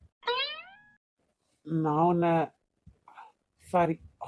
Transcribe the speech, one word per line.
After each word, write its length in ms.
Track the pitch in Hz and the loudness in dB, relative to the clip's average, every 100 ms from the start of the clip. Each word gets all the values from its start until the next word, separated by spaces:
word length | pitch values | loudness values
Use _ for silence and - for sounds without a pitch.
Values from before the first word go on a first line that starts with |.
| - _ - 494 571 622 719 807 855 855 _ _ _ _ _ _ 151 | -20 _ -6 -4 -4 -8 -16 -20 _ _ _ _ _ _ _ _ -6
நான் 400 | 160 156 151 170 | -4 0 2 2
உன்னை, 280 | 175 170 - - _ _ _ - _ - - - _ _ _ - | 4 2 2 0 _ _ _ -20 _ -20 -20 -20 _ _ _ -4
சாரி, 300 | 180 165 160 - - | 0 0 -2 -8 -14